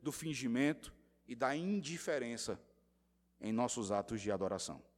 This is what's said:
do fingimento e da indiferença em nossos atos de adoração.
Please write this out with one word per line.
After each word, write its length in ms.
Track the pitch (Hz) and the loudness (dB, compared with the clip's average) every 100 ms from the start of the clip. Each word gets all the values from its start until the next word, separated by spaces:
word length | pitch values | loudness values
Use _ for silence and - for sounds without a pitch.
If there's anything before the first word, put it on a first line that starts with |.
do 100 | 147 | -4
fingimento 800 | 135 160 139 123 120 143 147 - - - _ - | -4 -4 -2 2 4 4 2 -6 -20 -20 _ -14
e 80 | |
da 220 | 120 131 143 | 0 2 2
indiferença 1040 | 180 202 147 170 - 147 120 117 - 95 - _ _ _ _ _ _ _ | 0 0 0 -4 0 0 0 -4 -4 -6 -6 _ _ _ _ _ _ _
em 140 | 107 | -2
nossos 400 | 110 120 - 101 | 2 2 0 0
atos 260 | 101 98 113 | 0 0 -2
de 100 | 98 | 0
adoração. 540 | 98 92 95 - 71 - | 2 2 0 -4 -10 -14